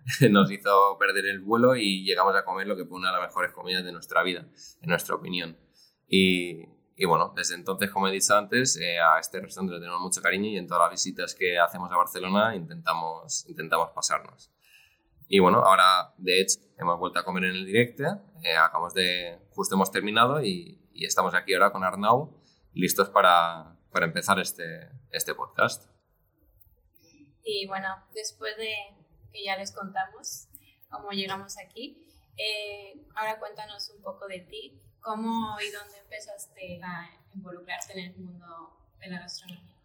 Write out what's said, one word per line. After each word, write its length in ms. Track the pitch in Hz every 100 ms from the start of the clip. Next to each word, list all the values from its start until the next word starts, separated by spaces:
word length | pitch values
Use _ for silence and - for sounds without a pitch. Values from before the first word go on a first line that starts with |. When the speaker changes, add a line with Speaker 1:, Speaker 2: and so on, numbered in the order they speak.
Speaker 1:
<laughs> 260 | - - 123
nos 200 | 101 95
hizo 480 | 98 101 101 98 98
perder 280 | 101 98 95
el 140 | 98
vuelo 360 | 95 113 123 127
y 280 | 104 95
llegamos 300 | 95 90 95
a 100 | 98
comer 220 | 98 92 98
lo 100 | 98
que 80 |
fue 140 | 87 92
una 140 | 92
de 60 | 90
las 100 | 87
mejores 240 | 90 90
comidas 320 | - 90 92
de 80 | 90
nuestra 300 | 87 - 82
vida, 240 | 90 87 85 _ - -
en 60 | 85
nuestra 240 | 85 -
opinión. 420 | 87 90 90 85 82 _ _ _ _ -
Y, 500 | 95 92 90 87 82 82 _ _ -
y 100 | 92
bueno, 260 | 80 90
desde 200 | - 87
entonces, 340 | 87 87 95 101
como 180 | 98 95
he 40 |
dicho 220 | 95 -
antes, 420 | 104 101 120 127 -
eh, 220 | 85 85
a 200 | 82 80
este 220 | - 92
restaurante 340 | 92 - 95
le 60 | 87
tenemos 200 | 85 87
mucho 180 | 92 92
cariño 300 | 90 92 107
y 80 | 101
en 80 | 87
todas 160 | 87
las 80 | 85
visitas 440 | 90 92 - 87
que 240 | - 92 87
hacemos 320 | 85 90 90
a 60 | 87
Barcelona 580 | 90 95 92 101 110
intentamos, 960 | 104 80 85 82 82 82 82 82 - -
intentamos 440 | 80 82 82 82
pasarnos. 580 | - - 76 - - - _ _ _ _ _ _ _ -
Y 120 | 98
bueno, 220 | 90 104
ahora, 520 | 95 95 92 92 - -
de 240 | 92 92
hecho, 160 | 98 - _ -
hemos 220 | 85 87
vuelto 220 | 90 87
a 40 |
comer 200 | 92 92
en 80 | 92
el 120 | 92
Directe, 400 | 95 104 120 - 143 202 - -
eh, 120 | 87 82
acabamos 360 | 82 - 85
de, 460 | 87 92 90 87 85 _
justo 240 | - 95 98
hemos 140 | 95
terminado 540 | 98 101 110 120 147
y, 380 | 120 90 85 - _
y 140 | - -
estamos 260 | - 92
aquí 200 | 87 90
ahora 180 | 92 101
con 100 | 95
Arnau, 600 | 92 92 104 123 156 - _ _ _
listos 340 | - 90 - 98
para, 720 | 104 92 87 85 82 80 82 _
para 140 | 92
empezar 340 | 85 85 92 98
este, 520 | 90 - 85 82 82 131 _
este 220 | 80 -
podcast. 540 | - - - 117 - _ _ _ _ _ _ _ _ _ _ _ _ _ _ - _
Speaker 2:
Y 240 | 226 208 196
bueno, 200 | 190 190 190 _
después 400 | 214 214 - 220 214
de 120 | 220 415 202 202 _ _ -
que 100 | 214
ya 140 | 196 190
les 160 | 196
contamos 760 | - 196 190 190 - - - - - _ _ _
cómo 180 | - 208
llegamos 420 | 196 190 190 196 -
aquí, 500 | 185 - 269 - _ _ _ -
eh, 720 | - 208 208 202 196 190 -
ahora 240 | - 220 214
cuéntanos 520 | 208 214 214 202 202 208
un 60 |
poco 240 | 190 190 202
de 120 | 185
ti, 380 | 175 - - _ _ _
cómo 560 | - 214 226 226 220 208
y 140 | 208
dónde 260 | 208 208 -
empezaste 800 | _ 640 - 605 - - 277 262
a 280 | 277 240 220 _ _
involucrarte 580 | 196 180 175 - 175 -
en 160 | 190 180
el 60 | 185
mundo 280 | 180 175 175 165 165 _ _ _
de 100 | 190
la 80 | 180
gastronomía. 560 | - - 180 175 _ _